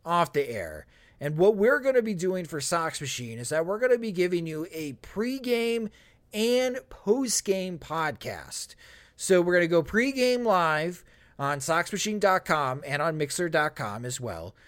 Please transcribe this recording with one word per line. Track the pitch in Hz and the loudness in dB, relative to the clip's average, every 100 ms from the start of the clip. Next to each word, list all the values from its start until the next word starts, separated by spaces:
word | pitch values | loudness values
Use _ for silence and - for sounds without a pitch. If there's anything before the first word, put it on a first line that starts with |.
| 160 | -2
off | 175 165 | 2 2
the | 143 131 | 0 -2
air, | 110 82 78 - _ _ - | -4 -8 -10 -16 _ _ -10
and | 147 151 | -4 4
what | 196 208 | 4 6
we're | 226 285 | 4 4
gonna | 262 254 | 4 2
be | 220 180 | 2 0
doing | 185 185 160 | -2 -2 -4
for | 156 | -6
Sox | 135 170 160 - | -2 -2 -2 -4
Machine | 139 - 117 113 | -6 -6 -8 -8
is | 117 | -4
that | 156 170 | -2 0
we're | 214 | 0
gonna | 254 247 | 2 2
be | 226 | 2
giving | 180 180 180 165 | 0 0 0 -2
you | 156 175 | -6 -8
a | 160 151 | -8 -8
pregame | 120 - 190 240 269 247 233 233 233 214 - - _ _ | -10 -10 -6 -4 -4 -2 0 0 -2 -4 -10 -20 _ _
and | 208 226 247 254 254 - | -2 2 2 0 -4 -10
postgame | - 196 247 254 - 208 190 185 165 | -4 0 2 2 -2 0 -2 -4 -8
podcast. | - 160 156 - 139 87 67 - - - - - - - | -6 -2 -2 -4 -8 -10 -12 -12 -14 -16 -20 -20 -20 -8
So | - 180 | 4 4
we're | 175 180 | 6 4
gonna | 170 | 4
go | 170 | 4
pregame | - 208 269 262 247 247 233 | 2 0 0 2 2 2 2
live | 185 165 151 165 175 - _ _ - | 2 2 0 -2 -6 -16 _ _ -6
on | 139 143 | -4 -2
sox | 151 165 170 | 0 0 0
machine | 196 214 214 | -4 -4 2
dot | 196 185 - | 4 4 2
com | 156 135 131 143 | 0 0 -4 -4
and | 143 | -2
on | 165 156 | -2 -2
mixer | 143 - 175 | -2 -2 0
dot | 160 151 - | 2 0 -2
com | 110 107 123 | -6 -6 -8
as | 127 | -6
well. | 117 82 87 - | -6 -8 -10 -16